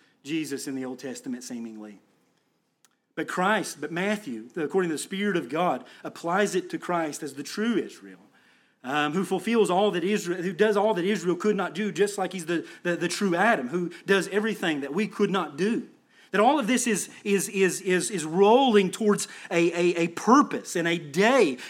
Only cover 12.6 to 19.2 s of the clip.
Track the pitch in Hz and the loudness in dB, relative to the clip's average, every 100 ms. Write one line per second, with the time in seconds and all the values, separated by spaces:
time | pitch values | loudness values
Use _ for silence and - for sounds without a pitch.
12.6 | - - 175 170 170 - 202 170 214 208 | -4 -6 -4 -2 -2 -2 0 2 2 2
13.6 | 123 175 170 - - 196 180 196 220 202 | -2 -4 -6 -4 2 2 2 -2 -2 -2
14.6 | 180 147 139 160 214 - 202 190 156 147 | -2 -2 -2 -2 -2 0 0 0 -2 -2
15.6 | 202 226 - _ _ _ - 190 233 302 | -2 -2 -4 _ _ _ -4 2 4 4
16.6 | 220 247 240 202 - - 208 196 160 196 | 2 0 2 -2 -2 -8 0 0 0 2
17.6 | 190 156 185 180 160 196 156 170 202 247 | 2 2 0 0 0 -4 -2 4 6 6
18.6 | 269 208 185 - 214 196 | 6 6 4 2 2 2